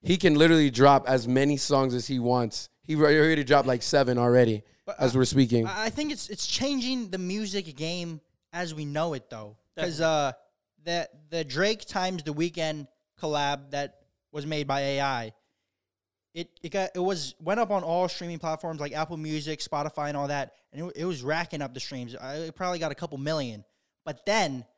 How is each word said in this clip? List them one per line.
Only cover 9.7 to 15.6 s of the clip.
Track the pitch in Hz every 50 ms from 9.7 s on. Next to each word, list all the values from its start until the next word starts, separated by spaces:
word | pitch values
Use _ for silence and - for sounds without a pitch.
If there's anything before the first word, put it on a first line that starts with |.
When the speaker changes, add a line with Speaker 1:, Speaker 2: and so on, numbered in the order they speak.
| _
Speaker 2:
'Cause, | 160 165 180 160 143
Speaker 3:
Definitely. | 165
Speaker 2:
uh, | 160 160 151 143 135 123 - _ _ _ _ _ _ _ _ 151
the, | 170 170 170 160 - _ - _ _
the | 165 165 160
Drake | 139 127 151 190 208 226 208 -
times | - - 202 180 185 185 170 143
the | 156 147
Weeknd | 147 165 175 165 170 160 156 156 151 143 - _ _ _ _ _ _
collab | - 156 147 147 143 143 143 143 139 135
that | 139 143 143 143 _ _ _ _ _ _ _ _
was | - 151 143
made | 151 156 151 147
by | 139 139 139
A | 139 139 139 139
I, | 139 139 135 120 113 110 - _ _ _ _ _